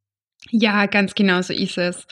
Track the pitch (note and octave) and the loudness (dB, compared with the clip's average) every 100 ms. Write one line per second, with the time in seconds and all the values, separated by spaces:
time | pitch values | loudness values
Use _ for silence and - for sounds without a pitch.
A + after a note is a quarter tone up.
0 | _ _ _ _ - A3+ G#3+ G3+ G3+ G#3 | _ _ _ _ -4 0 2 2 2 2
1 | F#3+ - G3 F3+ F#3 - F#3 - F3+ F3+ | 0 2 2 2 -2 -4 -4 -2 -4 -4
2 | - | -14